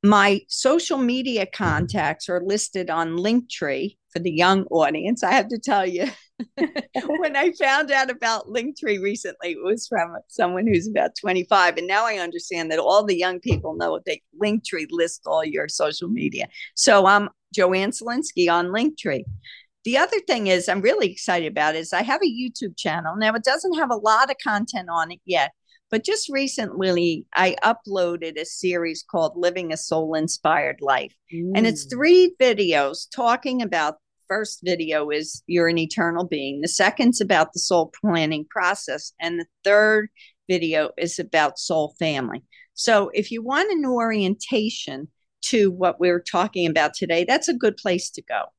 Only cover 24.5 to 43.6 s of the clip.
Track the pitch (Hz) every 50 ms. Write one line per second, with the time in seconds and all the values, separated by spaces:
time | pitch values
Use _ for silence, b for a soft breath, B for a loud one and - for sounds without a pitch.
24.5 | 214 202 214 - - 202 180 170 170 170 165 165 175 _ _ 185 180 160 139 151
25.5 | _ _ b b b b b _ - 220 220 - 415 427 - - 277 269 277 269
26.5 | - - 226 190 - 175 190 185 180 175 175 170 165 - - _ - - 185 185
27.5 | 185 - - 220 233 226 _ 208 196 190 180 175 170 170 165 160 151 151 160 -
28.5 | - - - 185 175 175 170 165 160 - - _ - 175 160 151 - 175 175 175
29.5 | 175 185 180 165 160 160 - - 165 160 160 156 160 156 156 160 - - _ 151
30.5 | 160 156 147 139 139 - 143 139 135 127 143 - _ _ _ _ 170 170 170 180
31.5 | 196 214 226 226 185 147 143 135 254 247 285 320 349 370 370 359 370 _ 262 247
32.5 | 226 208 202 175 160 147 143 139 156 - - _ - 262 240 233 240 247 - 285
33.5 | 254 254 233 196 175 165 151 151 156 _ _ _ _ _ _ _ 190 214 214 -
34.5 | - - - 180 180 170 165 156 156 151 151 151 147 151 156 156 - - _ -
35.5 | 175 175 170 165 170 170 165 165 - - 170 170 170 170 185 170 165 147 135 135
36.5 | 139 143 151 170 - - 190 196 208 - 262 240 240 - 208 190 196 160 160 -
37.5 | _ 175 - - 190 170 160 160 - - - 214 175 165 156 151 160 151 151 _
38.5 | - 214 180 180 202 208 - - 131 147 - - _ _ 160 170 170 170 170 _
39.5 | _ _ _ 196 208 208 214 214 214 214 214 214 b b b b b _ _ -
40.5 | 185 175 165 160 160 156 151 - - - 170 170 - - 165 - - 160 151 143
41.5 | - - - - 175 160 151 151 _ _ 170 160 147 139 131 113 - 135 _ b
42.5 | b b b b b - - - 226 208 202 - - - 208 - 233 226 220 240
43.5 | 277 294